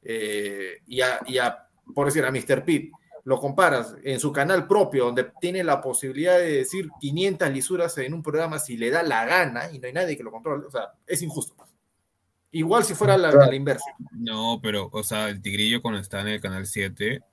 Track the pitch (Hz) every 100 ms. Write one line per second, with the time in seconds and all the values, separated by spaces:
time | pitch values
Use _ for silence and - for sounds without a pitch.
0 | - 113 107 104 101 101 95 85 _ 127
1 | 127 117 113 127 120 - - _ _ -
2 | 143 147 131 131 - 135 - 151 - -
3 | _ - - 131 139 139 180 135 113 110
4 | 135 131 147 143 143 190 170 202 190 139
5 | 120 120 123 - 175 185 170 139 135 123
6 | 135 131 170 180 175 147 131 185 170 -
7 | 143 151 196 180 165 135 131 180 170 160
8 | 131 165 156 151 165 156 - 120 117 151
9 | 165 113 113 175 165 120 82 135 123 139
10 | 180 147 117 110 123 147 147 127 104 _
11 | _ 175 170 147 - _ - _ _ _
12 | _ _ _ _ _ 165 160 175 - 170
13 | - 190 170 143 135 135 139 127 - -
14 | - - 117 110 113 117 110 104 95 107
15 | 104 107 107 101 98 101 107 120 117 104
16 | 98 98 101 107 98 95 95 - 98 95
17 | 104 139 _